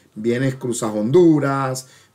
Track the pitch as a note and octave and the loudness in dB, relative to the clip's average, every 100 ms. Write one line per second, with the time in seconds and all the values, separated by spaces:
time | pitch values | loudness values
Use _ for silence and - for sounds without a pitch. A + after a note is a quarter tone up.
0 | _ G#2+ A2+ A#2+ C3+ C3 B2+ A#2 A2 G#2+ | _ -6 -2 -2 -2 -4 -6 -4 -4 -4
1 | G#2+ E3 E3+ D3 C#3 C3+ C3 C3 - _ | 0 4 6 4 0 -2 -4 -6 -12 _
2 | _ | _